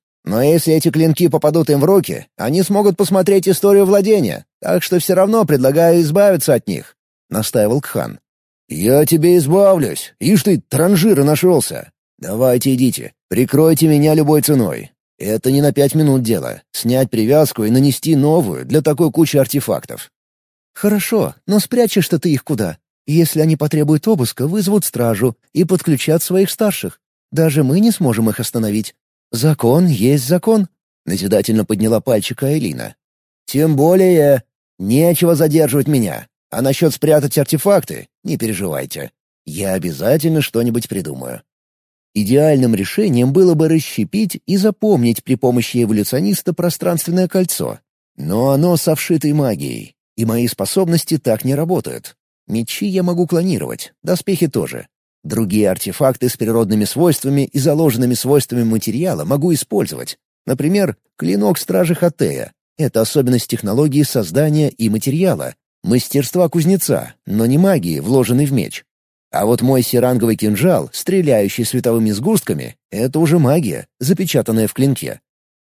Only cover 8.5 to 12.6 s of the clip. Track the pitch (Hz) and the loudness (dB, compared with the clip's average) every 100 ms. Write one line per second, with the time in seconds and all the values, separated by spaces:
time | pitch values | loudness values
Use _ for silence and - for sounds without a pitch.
8.5 | _ _ 76 104 139 151 165 170 175 139 | _ _ -4 2 2 2 2 4 4 4
9.5 | 185 196 185 120 73 - _ 127 208 214 | 4 4 4 0 -6 -12 _ 0 0 2
10.5 | 156 - 131 175 196 214 151 139 151 180 | -2 -2 -2 0 2 2 2 2 2 2
11.5 | 165 - 62 - _ _ _ 87 107 127 | 2 0 -8 -14 _ _ _ -10 -2 2
12.5 | 123 | 2